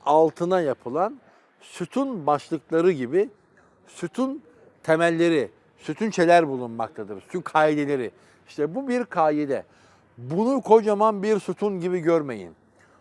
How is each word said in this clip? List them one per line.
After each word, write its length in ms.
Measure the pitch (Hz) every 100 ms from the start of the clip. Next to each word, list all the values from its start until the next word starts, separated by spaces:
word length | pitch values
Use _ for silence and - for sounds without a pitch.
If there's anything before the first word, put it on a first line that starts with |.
| -
altına 560 | 151 160 - 170 185
yapılan 580 | 156 123 - 135 196 269 _ _ _ _
sütun 680 | - - 175 247 277 233 143
başlıkları 640 | 147 - 156 - 160 175
gibi 380 | 160 120 165 214 - _ _ _ _ _
sütun 540 | - 175 - 262 285 - _ - _
temelleri, 680 | - 160 170 165 170 160 107 _ _ _
sütunçeler 680 | - 156 220 185 170 175 160
bulunmaktadır, 720 | 135 123 113 113 - 101 101
sütun 200 | - 185
kaideleri. 680 | - 160 156 151 143 143 113 - _ _ -
İşte 280 | - 151 190
bu 120 | 277
bir 180 | 247 240
kaide. 600 | 180 156 151 147 131 - _ _ _ _ -
Bunu 440 | 123 165 226 269
kocaman 640 | - 226 214 208 220 208
bir 160 | 208 214
sütun 400 | - 180 202 190
gibi 200 | 175 180
görmeyin. 560 | 160 165 143 113 90 80 _ _ _ _